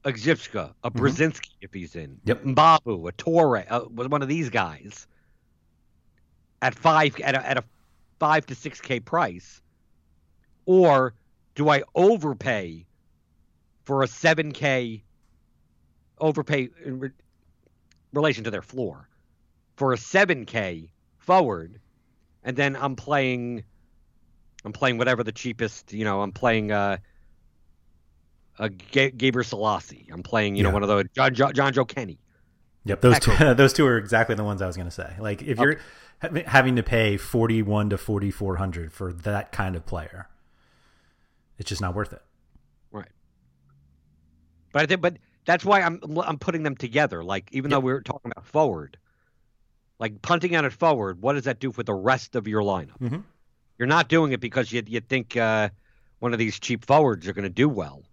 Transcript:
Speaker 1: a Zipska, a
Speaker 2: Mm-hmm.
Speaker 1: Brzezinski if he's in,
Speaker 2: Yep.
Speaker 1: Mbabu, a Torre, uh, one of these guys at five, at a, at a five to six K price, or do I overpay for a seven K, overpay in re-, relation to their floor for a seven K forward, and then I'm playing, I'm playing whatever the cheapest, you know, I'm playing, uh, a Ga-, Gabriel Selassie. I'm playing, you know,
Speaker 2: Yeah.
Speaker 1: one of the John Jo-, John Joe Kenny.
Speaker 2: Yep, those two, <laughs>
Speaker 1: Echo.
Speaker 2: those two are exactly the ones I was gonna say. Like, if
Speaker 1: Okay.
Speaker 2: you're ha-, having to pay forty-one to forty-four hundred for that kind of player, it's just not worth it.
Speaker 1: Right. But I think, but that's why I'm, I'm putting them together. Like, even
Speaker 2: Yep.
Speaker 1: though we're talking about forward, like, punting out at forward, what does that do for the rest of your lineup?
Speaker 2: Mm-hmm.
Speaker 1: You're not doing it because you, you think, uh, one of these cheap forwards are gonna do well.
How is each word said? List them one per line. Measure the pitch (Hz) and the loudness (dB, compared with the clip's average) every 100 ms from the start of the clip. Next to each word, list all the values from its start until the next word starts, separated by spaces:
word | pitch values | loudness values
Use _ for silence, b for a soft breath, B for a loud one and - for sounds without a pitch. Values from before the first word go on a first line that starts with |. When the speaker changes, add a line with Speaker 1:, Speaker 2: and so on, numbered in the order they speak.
Speaker 1:
a | 139 | -6
Zipska, | 117 123 160 - 104 73 - | -2 0 0 -2 -8 -10 -8
a | 120 | -8
Speaker 2:
Mm-hmm. | 117 | 0
Speaker 1:
Brzezinski | 139 165 160 - - _ | 0 2 -2 -2 -18 _
if | 98 | -16
he's | 98 85 85 | -14 -12 -12
in, | 73 67 | -16 -8
Speaker 2:
Yep. | 92 117 | -4 -2
Speaker 1:
Mbabu, | 135 131 160 156 120 95 85 | 0 6 8 8 4 -6 -6
a | |
Torre, | - - 165 151 113 90 | -6 0 4 4 2 0
uh, | 120 | -6
one | - 117 127 147 | -6 -8 -4 -2
of | 135 | -2
these | 160 135 | -4 -2
guys | 117 87 73 - - - _ _ _ _ _ _ _ _ _ _ _ _ _ _ _ | -2 -2 -6 -18 -20 -20 _ _ _ _ _ _ _ _ _ _ _ _ _ _ _
at | 127 | -4
five, | 123 160 156 151 - | 2 4 4 2 0
at | 139 | -2
a, | 131 - | -2 -2
at | 131 | -4
a | - _ _ _ _ _ | -4 _ _ _ _ _
five | 151 156 - | 2 2 0
to | |
six | 131 151 - | -12 -12 -14
K | - 123 | -6 -6
price, | 117 165 131 90 - - _ _ _ _ _ _ _ _ _ _ - | -2 -2 -2 -4 -20 -20 _ _ _ _ _ _ _ _ _ _ 2
or | 185 170 139 127 - _ _ _ | 6 8 6 2 -4 _ _ _
do | - 151 | -2 2
I | 139 - | 2 2
overpay | - 196 220 147 117 131 110 90 82 87 _ _ _ _ _ _ _ _ _ | 4 4 4 0 -4 -2 -4 -4 -12 -20 _ _ _ _ _ _ _ _ _
for | - 139 | -4 0
a | 135 | 0
seven | - 165 160 151 | 2 2 4 0
K, | 135 151 131 120 110 _ _ _ _ _ _ _ _ _ _ _ _ | -2 -2 -2 -4 -12 _ _ _ _ _ _ _ _ _ _ _ _
overpay | 156 147 147 147 123 _ | 0 0 -2 -2 -2 _
in | 151 131 | -12 -8
re-, | 131 _ _ _ _ _ _ _ _ _ _ | -10 _ _ _ _ _ _ _ _ _ _
relation | 143 156 117 | 0 0 0
to | 113 | -6
their | 101 | -8
floor | - 131 107 69 - _ _ _ _ _ _ - | -10 -8 -8 -8 -20 _ _ _ _ _ _ -2
for | 135 | 0
a | 120 | 0
seven | - 190 196 143 | 0 2 2 0
K | 110 117 95 82 82 _ _ _ | -2 -4 -4 -8 -14 _ _ _
forward, | - 185 143 90 82 110 _ _ _ _ _ _ | 2 4 4 -2 -8 -18 _ _ _ _ _ _
and | 123 127 | -8 -2
then | 139 135 | -2 0
I'm | 139 | -6
playing, | 131 - 143 131 123 120 117 - _ _ _ _ _ _ _ _ - | -6 -2 0 0 -2 -6 -10 -12 _ _ _ _ _ _ _ _ -16
I'm | 101 | -16
playing | - 135 117 | 0 0 2
whatever | 123 120 | 0 0
the | 113 | -2
cheapest, | 107 127 117 113 - - | -6 -10 -6 -6 -6 -14
you | 104 | -6
know, | 107 98 | -2 -2
I'm | 101 | -4
playing, | 101 123 110 104 | 0 2 2 0
uh, | 104 101 92 - _ - _ _ _ _ _ _ _ _ _ _ _ _ - | 0 0 -4 -8 _ -20 _ _ _ _ _ _ _ _ _ _ _ _ -8
a | 107 | -8
Ga-, | 95 - 135 135 | -8 -2 2 2
Gabriel | 127 131 123 | 2 0 0
Selassie. | 113 104 107 104 - - - | -4 -2 -2 -2 -6 -20 -18
I'm | 160 | -16
playing, | - 113 104 101 | -4 0 0 2
you | |
know, | 98 | 2
Speaker 2:
Yeah. | |
Speaker 1:
one | 101 | 2
of | 101 | 2
the | 101 98 | 2 0
John | - 135 | 0 0
Jo-, | 120 135 | 2 0
John | 127 139 | 2 0
Joe | 131 127 | 2 -2
Kenny. | - 107 78 _ _ _ _ _ _ | -4 -12 -14 _ _ _ _ _ _
Speaker 2:
Yep, | 104 95 | -6 4
those | 123 - | 6 6
two, | - | 6
<laughs> | |
Speaker 1:
Echo. | - 156 | 6 6
Speaker 2:
those | 123 135 | 8 6
two | - 139 | 6 4
are | 117 | 2
exactly | 101 113 113 | 2 2 2
the | 107 | 0
ones | 104 98 | -2 -4
I | 95 | -4
was | 87 | -6
gonna | 87 | -10
say. | - 85 85 | -10 -12 -8
Like, | 107 101 | -8 -6
if | 143 117 | -6 0
Speaker 1:
Okay. | |
Speaker 2:
you're | 135 151 B B B B | 2 0 B B B B
ha-, | 170 160 165 | -6 -6 4
having | 135 127 123 | 4 4 2
to | |
pay | - 117 107 101 | 2 2 2 0
forty-one | - 120 113 113 101 104 104 | -2 0 2 2 2 0 0
to | 98 | -2
forty-four | - 101 101 - 98 90 | -2 -2 -2 -4 -4 -4
hundred | 95 87 80 | -4 -6 -12
for | - 92 | -10 -10
that | 85 104 101 - | -8 -6 -6 -6
kind | - 95 87 | -4 -4 -4
of | - | -8
player, | 87 78 92 - - _ _ _ _ _ _ _ _ _ _ _ - | -10 -10 -16 -20 -20 _ _ _ _ _ _ _ _ _ _ _ -16
it's | 101 | -10
just | 95 | -6
not | 92 | -6
worth | 92 104 | -4 -8
it. | - _ _ _ _ _ _ _ | -10 _ _ _ _ _ _ _
Speaker 1:
Right. | 104 - _ _ _ _ _ _ _ _ _ _ _ _ _ _ _ _ | -18 -18 _ _ _ _ _ _ _ _ _ _ _ _ _ _ _ _
But | 143 | 0
I | 151 | 2
think, | 185 | 2
but | 175 165 _ _ - | 0 -2 _ _ 0
that's | 175 | 0
why | 190 202 | 4 4
I'm, | 170 170 151 156 | 4 -4 -6 -6
I'm | - 147 | -4 -4
putting | - 165 | -4 -4
them | 156 131 | -4 -6
together. | 123 123 147 85 | -2 0 0 -2
Like, | 85 98 98 | -6 -6 -6
even | 135 139 | -8 -2
Speaker 2:
Yep. | 143 | 0
Speaker 1:
though | |
we're | 127 135 | 0 -4
talking | 113 139 120 | -6 -10 -10
about | - 92 | -14 -4
forward, | 151 151 85 135 - _ _ _ _ _ _ _ _ _ _ | 0 0 -2 -10 -20 _ _ _ _ _ _ _ _ _ _
like, | 110 104 | -8 -8
punting | - 170 175 | -2 0 2
out | 170 143 | 0 -2
at | |
forward, | - 170 139 98 87 | 0 0 0 -2 -4
what | 117 | -2
does | 143 | -2
that | 135 113 | -4 -6
do | 131 | -6
for | 117 | -8
the | 110 | -6
rest | 98 104 131 - 123 | -2 0 -2 -2 -6
of | 104 | -2
your | 107 | -2
lineup? | 101 95 73 - | 0 -2 -6 -10
Speaker 2:
Mm-hmm. | 123 151 - _ _ _ _ _ | -8 -8 -12 _ _ _ _ _
Speaker 1:
You're | 123 | 0
not | 160 151 | 2 4
doing | 165 156 | 2 2
it | 123 | -2
because | 123 131 120 | -4 -4 -2
you, | 120 107 | -4 -4
you | 113 | -8
think, | 113 131 113 120 | -4 -6 -4 -2
uh, | 113 110 104 - _ _ _ _ | 0 2 0 -4 _ _ _ _
one | 120 | -4
of | 117 | -2
these | 110 - | -2 -4
cheap | - 117 | -6 -6
forwards | - 143 143 98 98 | 2 4 4 0 -6
are | |
gonna | 101 98 | -6 -6
do | 92 147 | 0 0
well. | 113 76 71 _ | 0 -8 -12 _